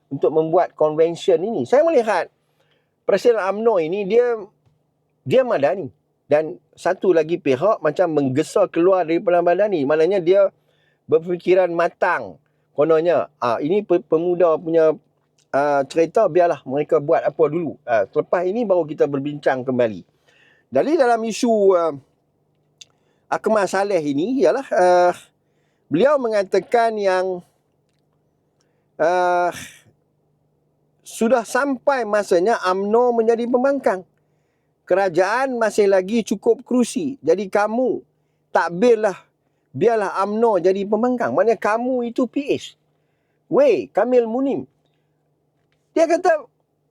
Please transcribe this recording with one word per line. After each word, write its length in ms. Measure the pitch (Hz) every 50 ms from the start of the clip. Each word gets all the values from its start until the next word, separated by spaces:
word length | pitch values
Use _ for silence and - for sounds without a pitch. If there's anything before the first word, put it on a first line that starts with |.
| _ -
untuk 240 | 139 143 185 156 147
membuat 400 | 160 160 160 165 180 156 - _
convention 640 | - 156 156 151 156 165 170 170 160 - 196 170 156
ini. 240 | 180 226 226 156
Saya 240 | 120 - 240 285 320
melihat 400 | 330 330 247 214 220 202 170 143 - _ _ _ _ _ _ _ _ _ _ _ _ _ _ -
Presiden 320 | - 196 185 - 240 226 214
umno 400 | 180 190 196 208 226 233 220 175
ini, 240 | 156 156 185 208
dia, 320 | 202 180 220 240 247 240 233 220 202 214 _ _ _ _ _ _ _ _ _ _ _ _ _ _
dia 240 | - 131 196 262 262
Madani. 400 | 240 208 156 135 151 185 202 147 127 _ _ _ _ _ _ _
Dan 320 | - 139 151 160 156 180 - _ _ _
satu 400 | - - 170 185 - - 190 170
lagi 240 | 160 156 156 175 165
pihak 400 | - 147 127 123 175 208 220 - 156
macam 240 | 151 147 - 185 170
menggesa 560 | 156 151 139 131 127 147 156 - - 220 185
keluar 400 | - - 165 170 190 190 185 165
daripada 400 | 151 165 165 214 175 175 175 175
Madani. 400 | 175 175 185 208 220 190 156 131
Maknanya 320 | 139 156 160 160 175 208 196
dia 320 | 160 175 190 202 196 196 _ _ _ _ _ _ _ _ _ _ _
berfikiran 640 | - 147 160 165 185 180 175 - 170 185 185 185 170
matang. 720 | 170 170 170 170 _ - 202 180 165 143 113 92 78 _ _ _ _ _ _ _ -
Kononnya, 560 | - 147 160 160 156 165 175 160 127 - - _ -
ah, 240 | 120 120 113 95
ini 240 | 147 151 196 208 208
pe-, 160 | - 175 175
pemuda 560 | - - 160 160 170 180 175 170 180 165 156 151
punya 320 | 180 160 165 165 160 156 151 - _ _ _ _ _ _ _ _ _ -
ah, 300 | - 135 143 147 143 139 135 -
cerita, 400 | - 165 165 160 - 226 220 170
biarlah 320 | 151 175 175 170 156 135 - 135
mereka 320 | 127 147 151 - 170 151
buat 240 | 143 151 165 139 120
apa 200 | 147 147 - 160 147
dulu. 300 | 147 175 170 131 98 _ -
Ah, 200 | 120 117 107 95 -
selepas 360 | - 151 - - 190 180 180
ini 200 | 185 202 240 240 196
baru 160 | 180 175 160
kita 240 | 147 151 127 156 143
berbincang 560 | 143 139 139 147 147 143 - 160 135 131 120
kembali. 380 | 131 127 123 120 113 101 87 - _ _ _ _ _ _ _ _ _ _ _ _ -
Jadi 240 | 233 - 175 269 320 330
dalam 200 | 254 240 233 220 226
isu, 280 | 226 202 - 254 233 226 214 196 196 185
ah, 180 | 170 165 160 143 135 _ _ _ _ _ _ _ _ _ _ _ _ _ _ _ _ - _ _ _ _ _ _ _ _ -
Akmal 400 | 135 - - 208 220 208 190 170
Saleh 320 | - 190 196 202 196 165
ini 400 | 147 147 135 143 175 233 262 277
ialah, 260 | 196 156 202 269 269 -
ah, 420 | - 214 180 180 180 180 180 175 175 - - _ _ _ _ _ _ _ _ _ _ _ _ -
beliau 280 | 135 165 233 285 302
mengatakan 800 | 269 247 226 220 202 196 190 - 190 180 - - 226 226 226 220
yang, 440 | 214 202 190 185 185 185 190 180 175 - _ _ _ _ _ _ _ _ _ _ _ _ _ _ _ _ _ _ _ _ _ _ _ _ _ _ _ _ _ _ -
ah, 520 | 151 165 180 180 180 175 175 175 180 170 165 - - - - - _ _ _ _ _ _ _ _ _ _ _ _ _ _ _ _ _ _ _ _ _ _ _ _ _
sudah 400 | - - - 220 226 262 233 208
sampai 600 | - - 247 277 285 269 233 - 285 277 254 226
masanya 560 | 208 208 208 196 - 196 170 180 226 233 175 180 185
umno 480 | 185 196 202 202 214 240 247 247 240
menjadi 320 | 233 220 226 233 220 240 233
pembangkang. 560 | 262 247 254 277 285 269 - 247 190 185 - _ _ _ _ _ _ _ _ _ _ _ _ _ _ _ _ -
Kerajaan 680 | 180 190 196 190 156 175 185 196 220 254 277 269 247 233
masih 280 | 226 208 - 226 202 196
lagi 360 | 196 190 185 190 233 233 202
cukup 400 | - 220 196 - 240 220 - -
kerusi. 560 | - 240 254 233 - - 233 165 127 139 -
Jadi 280 | - 156 170 190 208 185
kamu 520 | - 208 208 214 220 247 262 220 151 - - _ _ _ _ _ _ _ _ _
takbirlah, 640 | - 294 170 170 170 175 240 247 226 214 214 196 180 - _ _ _ _ _ _ _ _ _ _
biarlah 440 | - 131 180 233 233 220 196 170 147 180 196
umno 320 | 202 208 220 233 226 208
jadi 280 | 175 160 185 190 202 196 202
pembangkang. 480 | 214 214 240 247 247 240 226 120 120
Maknanya 240 | - 202 226 214 -
kamu 480 | - 208 214 233 247 254 262 247 240 233
itu 160 | 233 - 254
P 320 | 226 - 277 294 247 160
H. 200 | 127 - - - _ _ _ _ _ _ _ _ _ _ _ _ _ _ -
Weh, 400 | 156 240 294 269 196 135 110 -
Kamil 400 | - 180 220 247 254 247 233 220
Munim. 400 | 226 262 269 277 214 135 123 _ _ _ _ _ _ _ _ _ _ _ _ _ _ _ _ _ _ _ _ _ _ _ _ _ -
Dia 80 | 311 330
kata, 400 | 302 339 320 359 370 320 302 226 _ _ _ _ _ _ _ _ _